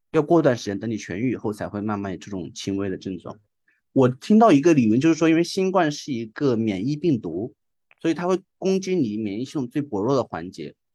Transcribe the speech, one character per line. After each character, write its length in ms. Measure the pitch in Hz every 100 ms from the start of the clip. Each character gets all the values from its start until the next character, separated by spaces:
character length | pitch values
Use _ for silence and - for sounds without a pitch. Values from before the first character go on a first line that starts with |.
| _
要 80 | 156
过 220 | 147 170
段 120 | 147
时 120 | 113 101
间， 120 | 98
等 120 | 113
你 80 | 107
痊 180 | - 90
愈 160 | 127
以 40 | 95
后 140 | 110
才 160 | 110 87
会 140 | 101
慢 180 | 107 101
慢 140 | 101
有 60 | 87
这 120 | 101
种 200 | 98 73
轻 220 | - - 98
微 140 | 98
的 60 | 90
症 200 | 98 87
状。 160 | - - _ _ _ _ _
我 120 | 135 127
听 320 | 127 - 214
到 140 | 226
一 80 | 143
个 140 | 170
理 120 | 151 107
论， 140 | 117
就 80 | 160
是 60 |
说 160 | 156 165
因 40 |
为 80 | 160
新 300 | 170 190 190
冠 180 | 185 151
是 220 | 147 -
一 140 | 117 113
个 300 | - 143 120
免 300 | 110 95 123
疫 80 |
病 240 | 151 175 123
毒， 360 | 87 85 117 _ _ _ _ _
所 80 | 165
以 20 |
它 140 | 151 175
会 120 | 185 _ -
攻 200 | 190 190
击 160 | 190
你 220 | 185 113 107
免 240 | 104 104
疫 60 | 131
系 80 |
统 120 | 151 123
最 140 | 151
薄 220 | 139 101
弱 120 | 110
的 80 | 139
环 280 | - 82 90
节。 240 | 104 73 - _